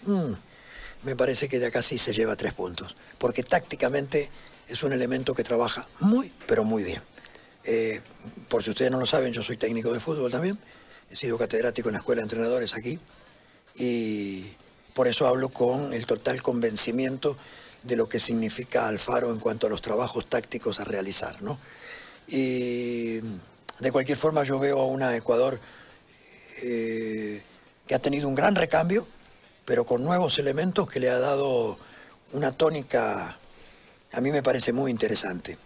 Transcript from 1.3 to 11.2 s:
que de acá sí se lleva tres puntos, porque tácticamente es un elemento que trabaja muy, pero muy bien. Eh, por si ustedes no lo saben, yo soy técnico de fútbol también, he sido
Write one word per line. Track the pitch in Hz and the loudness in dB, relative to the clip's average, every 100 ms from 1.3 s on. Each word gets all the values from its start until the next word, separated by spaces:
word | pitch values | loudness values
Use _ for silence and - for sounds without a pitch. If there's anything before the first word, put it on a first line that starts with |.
| 123 139 | 0 0
que | 127 | 0
de | 120 | 0
acá | 123 | 0
sí | - 123 | 0 0
se | 123 | 0
lleva | 107 110 101 | 0 0 0
tres | 90 | -4
puntos, | - 92 87 95 - - - | -4 -6 -6 -10 -14 -20 -4
porque | 120 117 | -2 -2
tácticamente | - 175 - - 127 143 139 151 143 - - - - | 0 0 0 -2 0 0 0 -2 -2 -8 -20 -20 -12
es | 123 | -4
un | 143 | -2
elemento | 127 123 131 131 | 0 0 0 0
que | 123 | -2
trabaja | 113 117 120 - - - | 0 0 0 -2 -10 0
muy, | 202 240 - - - | 4 4 0 -8 0
pero | 226 | 2
muy | 107 - | 2 0
bien. | 185 - - - - - - - - | -2 -6 -10 -20 -20 -20 -20 -10 -2
Eh, | 113 113 107 - - - - - | 0 0 -2 -10 -20 -18 -16 -2
por | 117 | -2
si | 113 | 0
ustedes | - 127 | 0 2
no | 131 | 2
lo | 120 | 2
saben, | 147 127 | 2 2
yo | 113 | -2
soy | 104 117 | -6 -2
técnico | 117 117 113 | -2 0 -2
de | 117 | -2
fútbol | 160 151 123 | -2 -2 0
también, | 127 185 208 - - - - - | 0 -2 -2 -10 -20 -20 -20 -14
he | |
sido | - | -6